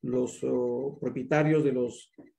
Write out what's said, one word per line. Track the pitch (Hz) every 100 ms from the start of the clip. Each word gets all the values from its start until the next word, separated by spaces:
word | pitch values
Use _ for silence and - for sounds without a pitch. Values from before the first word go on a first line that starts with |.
Los, | 135 127 123 -
oh, | 131 127 123 123 139 -
propietarios | 127 127 127 151 156 156
de | 147
los, | 127 123 - - - -